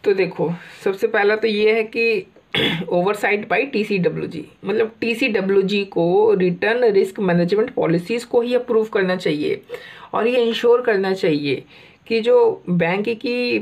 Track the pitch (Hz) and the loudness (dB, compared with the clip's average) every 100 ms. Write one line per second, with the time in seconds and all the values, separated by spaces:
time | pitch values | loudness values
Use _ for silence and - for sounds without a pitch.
0 | - 196 175 - 156 170 - - 208 196 | 0 0 -2 -2 -4 -4 -12 -6 -4 -2
1 | 226 220 208 214 226 208 214 226 220 226 | -2 0 0 0 0 2 2 2 -2 -2
2 | 226 214 - - _ - - 165 185 175 | 0 0 -6 -20 _ -4 -2 -4 -2 0
3 | 185 208 233 208 - 185 277 214 208 - | 0 -2 -2 -2 -2 -2 -2 -4 -2 0
4 | 175 160 156 165 - _ - 214 220 - | -2 -2 -8 -10 -14 _ -6 -2 -2 -4
5 | 233 233 262 208 190 196 190 202 196 180 | -4 -2 0 0 2 2 2 -2 -2 -2
6 | 170 185 220 196 180 175 208 240 240 196 | 2 4 4 2 0 0 -2 2 2 2
7 | 196 - 190 175 175 202 247 - 160 170 | 0 -2 0 2 2 0 0 -2 0 0
8 | 175 233 226 240 240 247 247 220 220 214 | 0 -6 0 0 2 -2 2 0 2 0
9 | 185 185 170 151 - - - 480 - - | 0 0 -2 -2 -2 -4 -8 -16 -16 -20
10 | - - 220 254 233 220 247 240 247 208 | -6 -2 0 2 0 2 4 4 4 0
11 | 196 190 180 147 147 127 - - - _ | 0 0 0 0 -2 -4 -6 -20 -20 _
12 | - 226 226 247 233 190 - 175 170 190 | -4 0 4 4 4 0 -2 0 0 0
13 | 214 226 254 240 247 226 | -2 -4 -4 -2 0 -2